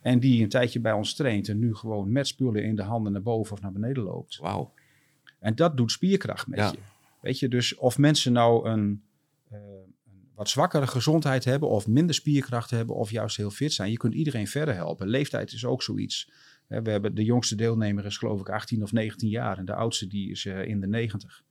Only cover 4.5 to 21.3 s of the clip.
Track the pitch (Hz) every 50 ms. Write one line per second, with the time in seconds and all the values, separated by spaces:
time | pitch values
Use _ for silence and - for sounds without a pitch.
4.5 | 101 95 - - _ _ _ _ _ _ _ _ _ _ _ - _ _ - 104
5.5 | 110 123 165 170 156 127 120 113 - - - 185 196 190 - - - - - -
6.5 | - 95 104 101 80 - - - _ _ _ _ _ _ _ 110 131 131 - 127
7.5 | 117 120 120 - - - - 127 120 - 143 147 156 147 - 131 120 120 117 117
8.5 | 117 113 110 113 113 107 104 104 101 104 - _ _ _ _ _ _ _ _ _
9.5 | 107 104 104 101 101 95 95 92 _ _ _ _ 98 95 92 _ _ - 104 -
10.5 | - 135 147 180 - 160 139 123 - 131 113 151 156 165 156 147 131 131 - 131
11.5 | 127 139 151 143 107 104 101 - 107 135 165 175 151 - - 156 147 143 131 -
12.5 | 127 120 113 - - 117 113 117 - - 117 104 107 113 104 104 - - 104 104
13.5 | 104 - 139 147 - - 101 95 113 117 - 123 110 - 160 151 127 120 104 104
14.5 | - 139 156 160 120 90 85 82 85 - 98 95 113 135 - - - 113 98 98
15.5 | - 113 117 120 127 131 - - 104 104 104 - - - - _ _ _ _ -
16.5 | - _ _ _ 107 107 113 113 107 104 101 107 92 104 107 110 117 123 117 -
17.5 | 117 104 113 117 117 110 110 104 101 101 101 104 101 - - 113 107 101 95 -
18.5 | 95 107 - - 120 110 107 101 107 117 110 107 104 - - 107 104 113 123 110
19.5 | 95 92 92 90 104 - 110 117 113 - - 92 98 101 98 95 98 92 - 98
20.5 | 95 95 95 90 107 101 95 95 104 117 117 113 98 101 - -